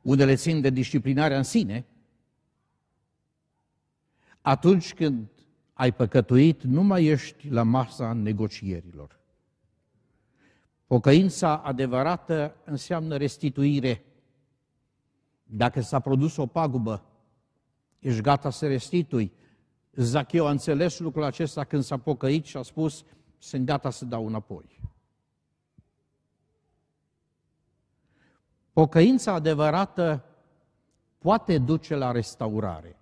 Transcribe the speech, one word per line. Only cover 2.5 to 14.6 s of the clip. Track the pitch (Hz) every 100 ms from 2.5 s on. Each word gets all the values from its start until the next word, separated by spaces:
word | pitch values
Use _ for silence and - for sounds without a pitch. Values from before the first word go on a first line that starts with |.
| _ _ _ _ _ _ _ _ _ _ _ _ _ _ _ _ _ _ _
Atunci | 143 135 170 190 -
când | - 160 123 107 _ _ _ _
ai | - 127
păcătuit, | - 117 135 107 123 156 160
nu | 127 139
mai | 202 185
ești | 156 143 - - 147
la | 117
masa | 113 131 120 - 117
negocierilor. | 117 104 104 107 - 98 87 90 76 71 _ _ _ _ _ _ _ _ _ _ _ _ _ _ _ _ _ _
Pocăința | 123 135 151 190 - 170 151
adevărată | 147 127 131 127 143 175 - 160 147 - -
înseamnă | 139 - 170 160 143
restituire. | 139 - 147 135 143 143 127 113 _ _ _ _ _ _